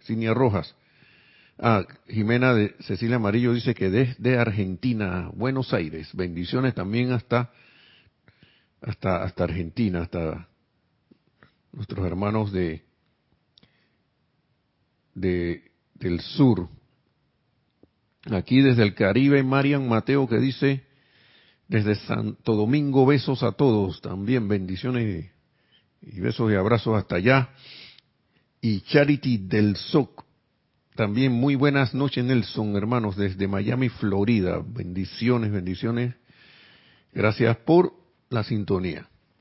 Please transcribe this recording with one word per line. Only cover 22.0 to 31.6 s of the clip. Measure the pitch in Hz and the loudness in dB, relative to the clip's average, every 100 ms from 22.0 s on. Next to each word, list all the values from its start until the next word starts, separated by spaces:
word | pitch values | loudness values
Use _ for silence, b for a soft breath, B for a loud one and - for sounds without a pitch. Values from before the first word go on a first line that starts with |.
| - 110 107 - - 107 | -2 -4 -6 -6 -2 0
Domingo, | 107 147 143 135 131 | 2 0 2 4 6
besos | 147 - 131 | 4 2 -2
a | 113 | -2
todos. | - 139 107 95 80 | 2 4 4 0 -4
También | - 92 104 127 101 | -8 -6 -2 -2 0
bendiciones | 104 92 92 120 123 110 87 - _ _ _ _ _ _ _ | -2 -2 -6 -4 -2 -2 -4 -8 _ _ _ _ _ _ _
y | - 101 | -18 -6
besos | - - 113 | -4 -2 0
y | 98 | 2
abrazos | 101 117 117 110 | 2 0 2 -2
hasta | - 90 | -2 0
allá. | 110 135 127 B B B B B _ _ _ _ _ _ | 4 4 2 B B B B B _ _ _ _ _ _
Y | 113 98 | -4 -4
Charity | - 147 143 143 135 113 | 2 4 4 2 0 -2
del | 95 107 104 92 | 0 2 2 0
Soc, | - 156 117 - - _ _ _ _ _ _ - | 0 0 0 -6 -20 _ _ _ _ _ _ -4
también | 104 110 135 | -2 2 2
muy | 120 139 | 2 2
buenas | 135 | 2